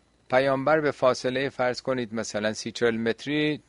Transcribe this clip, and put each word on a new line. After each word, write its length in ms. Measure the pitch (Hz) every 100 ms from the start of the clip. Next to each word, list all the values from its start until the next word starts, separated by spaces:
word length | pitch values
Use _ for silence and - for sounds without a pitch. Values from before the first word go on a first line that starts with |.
| _ _ -
پیامبر 500 | 131 139 131 135 156
به 100 | 147
فاصله 580 | - 131 123 127 131 135
فرض 320 | - 127 120
کنید 320 | - 127 117
مثلاً 380 | 113 107 104 107
سی 200 | 107 117
چهل 240 | - 120 113
متری 640 | 113 113 139 147 151 147